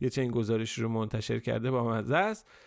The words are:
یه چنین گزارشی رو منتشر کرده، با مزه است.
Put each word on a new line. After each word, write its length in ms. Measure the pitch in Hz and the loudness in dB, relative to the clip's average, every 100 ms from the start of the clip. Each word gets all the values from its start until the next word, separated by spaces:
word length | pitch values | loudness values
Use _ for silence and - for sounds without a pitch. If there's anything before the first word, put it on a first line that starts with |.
یه 100 | 127 | -2
چنین 200 | 135 123 | 0 0
گزارشی 520 | 120 107 113 110 - | 0 2 0 0 -2
رو 60 | 113 | 0
منتشر 500 | 113 110 107 107 117 | 0 -2 -2 -2 -2
کرده، 320 | 120 113 123 | 0 0 0
با 140 | 127 | 0
مزه 320 | 117 113 107 156 | 2 0 2 2
است. 300 | 208 214 - - | 2 -2 -10 -20